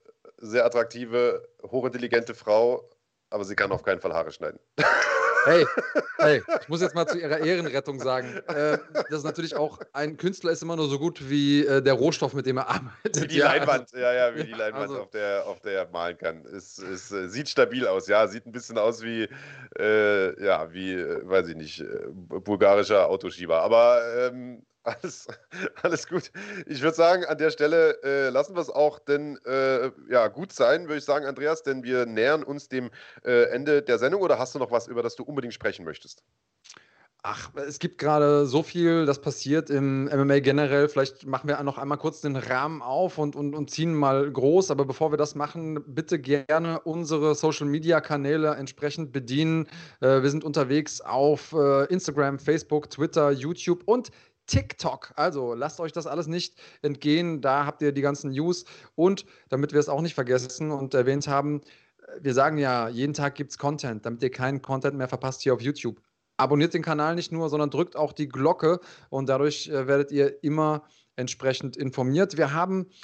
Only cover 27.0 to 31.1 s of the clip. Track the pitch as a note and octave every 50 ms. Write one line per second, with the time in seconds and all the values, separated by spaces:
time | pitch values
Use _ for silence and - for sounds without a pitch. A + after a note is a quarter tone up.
27 | E3 E3+ F#3 F3+ F3 D#3 D#3 C#3 D#3 D#3+ D#3 - D3 D3 E3 E3 D#3+ D#3 - -
28 | - C#3 C#3 C#3 C3+ C3 B2 C3+ D3+ G3 F#3+ F3 D#3 - - C#3+ D3+ D3+ D3 -
29 | - - C#3+ C#3+ D3 D3 C#3 - - B2 C3 C3+ C3+ C3+ C3 A#2+ B2+ C3 - -
30 | C2+ - B2 B2 A2+ G#2 - C#3 F#3+ - - - C#3 B2 D3 E3+ F3+ D3+ D3+ D3
31 | - -